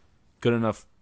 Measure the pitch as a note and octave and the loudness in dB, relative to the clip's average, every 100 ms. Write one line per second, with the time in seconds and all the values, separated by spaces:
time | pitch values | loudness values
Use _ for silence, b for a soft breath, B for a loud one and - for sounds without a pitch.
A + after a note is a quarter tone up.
0 | _ _ _ _ B2 A#2+ A2+ G#2 - _ | _ _ _ _ 0 0 0 -4 -10 _